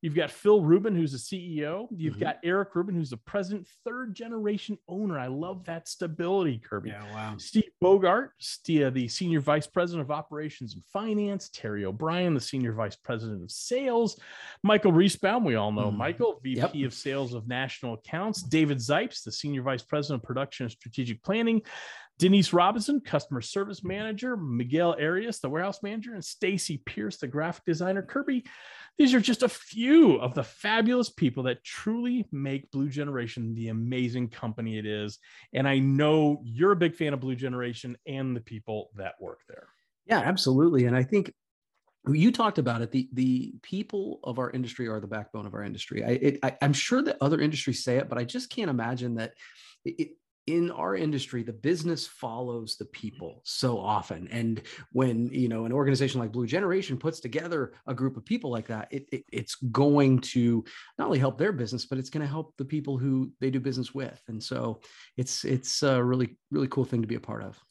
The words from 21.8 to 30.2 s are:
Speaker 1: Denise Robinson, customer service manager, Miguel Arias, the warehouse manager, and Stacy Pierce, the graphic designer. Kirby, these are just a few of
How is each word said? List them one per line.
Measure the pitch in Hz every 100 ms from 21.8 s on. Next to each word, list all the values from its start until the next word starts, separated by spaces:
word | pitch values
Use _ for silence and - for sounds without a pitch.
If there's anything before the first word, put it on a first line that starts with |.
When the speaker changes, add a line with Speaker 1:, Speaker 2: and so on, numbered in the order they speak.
| - - - _
Speaker 1:
Denise | 185 196 170
Robinson, | 175 180 226 208 285
customer | - 147 - 127
service | 110 196 202 196
manager, | 180 196 220 208 247 240
Miguel | 156 120 123 151 175 156
Arias, | 147 180 226 214
the | 135
warehouse | 151 185 190
manager, | 202 220 226
and | 214
Stacy | 160 - 185 196 - 147
Pierce, | - - 208 -
the | 135
graphic | 143 160 - -
designer. | 160 180 196
Kirby, | 190 277 285 262 - - - - - -
these | 285
are | 254
just | 202 233
a | 247
few | - - 214 240 320 277
of | 131